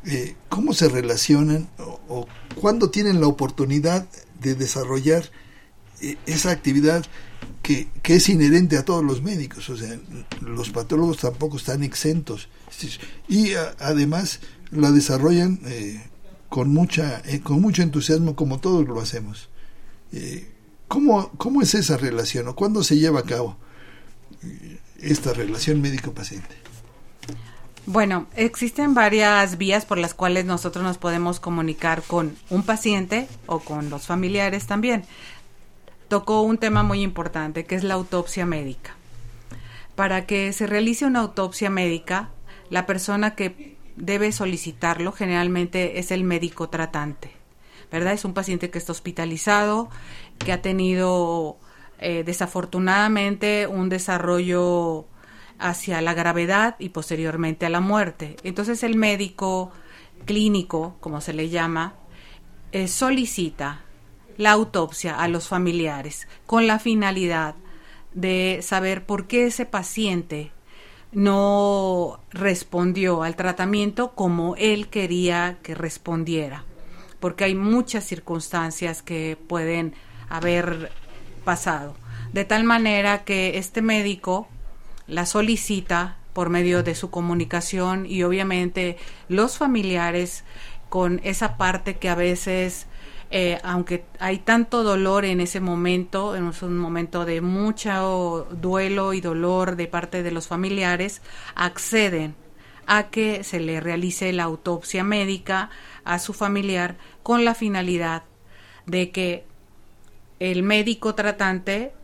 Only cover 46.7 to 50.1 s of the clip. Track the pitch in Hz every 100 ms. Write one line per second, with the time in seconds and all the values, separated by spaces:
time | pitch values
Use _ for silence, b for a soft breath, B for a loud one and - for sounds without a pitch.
46.7 | 165 160 156 147 147 123 - - - b
47.7 | b b 165 175 202 196 185 190 180 180
48.7 | 170 - 170 - 175 165 160 - 208 208
49.7 | 214 233 B B